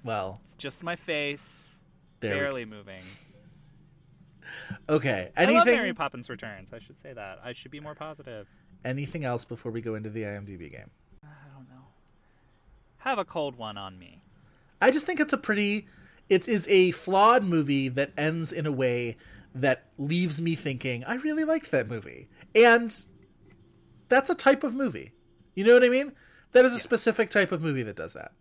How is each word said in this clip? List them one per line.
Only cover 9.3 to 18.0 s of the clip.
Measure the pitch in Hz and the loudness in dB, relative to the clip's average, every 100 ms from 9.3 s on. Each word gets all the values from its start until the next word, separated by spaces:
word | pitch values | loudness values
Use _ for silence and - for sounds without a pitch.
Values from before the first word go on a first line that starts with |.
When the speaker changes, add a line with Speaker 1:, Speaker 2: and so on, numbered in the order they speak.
| - | -4
Speaker 1:
before | - 113 123 | -6 -12 -8
we | 113 | -8
go | 117 | -6
into | 107 107 | -8 -8
the | 110 104 | -8 -8
I | |
M | 101 | -10
D | 101 92 | -12 -14
B | 76 | -16
game? | 62 50 _ _ - | -18 -20 _ _ -20
Speaker 2:
I | 151 147 143 | -20 -20 -20
don't | 139 127 | -20 -20
know. | 127 135 _ _ _ _ _ _ _ _ _ _ _ | -20 -20 _ _ _ _ _ _ _ _ _ _ _
Have | 269 233 | -4 -4
a | |
cold | 180 170 143 123 | -4 -4 -6 -6
one | 110 101 | -12 -10
on | 95 92 | -12 -14
me. | 85 80 _ _ _ _ _ _ | -20 -20 _ _ _ _ _ _
Speaker 1:
I | 226 | 2
just | 285 330 | 2 -4
think | 339 | -2
it's | 302 | 0
a | 277 | 0
pretty, | - 208 202 208 - - - _ _ | 0 0 0 -2 -8 -20 -20 _ _
it | 185 214 | 2 2
is | 214 147 | -2 4
a | 190 185 | 6 6
flawed | - - 190 214 247 | 2 0 4 6 6
movie | 196 165 143 139 135 | 4 0 2 0 0
that | 127 | -2